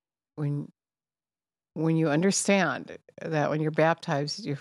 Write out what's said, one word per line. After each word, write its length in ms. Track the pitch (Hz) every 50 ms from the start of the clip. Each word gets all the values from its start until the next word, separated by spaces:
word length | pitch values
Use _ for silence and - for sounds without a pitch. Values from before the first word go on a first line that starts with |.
| _ _ _ _ _ _ _
when, 340 | - 151 143 143 143 - - - _ _ _ _ _ _ _ _ _ _ _ _ _ _ _ _ _ _ _ _
when 220 | - 156 160 165
you 140 | 160 160 160
understand 880 | 143 151 175 202 190 - - - 196 196 185 151 127 113 - - - - - - _ -
that 280 | - 165 160 151 143 147
when 120 | 143 156
you're 100 | 156 156
baptized, 760 | 156 156 156 160 165 - - - 160 139 147 147 - - 214
you're 120 | 160 143 135